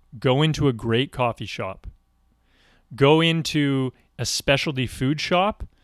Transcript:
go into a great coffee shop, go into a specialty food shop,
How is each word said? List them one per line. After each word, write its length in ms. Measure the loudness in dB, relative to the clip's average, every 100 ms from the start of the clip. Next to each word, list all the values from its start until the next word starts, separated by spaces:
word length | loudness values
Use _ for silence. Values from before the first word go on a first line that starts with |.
| _ -2
go 220 | 2 4
into 260 | 2 2 0
a 60 |
great 400 | 0 0 0 0
coffee 320 | -2 -4 -4 -10
shop, 420 | -8 -10 -10 -16 -20 _ _ _ _ _ _ _ _ -12
go 280 | 2 4 6
into 720 | 4 0 0 -2 0 0 -4 -8 _ -8
a 60 | -6
specialty 600 | -2 0 0 0 -4 -4
food 360 | -2 -2 -2
shop, 420 | 0 0 0 -4 -12 _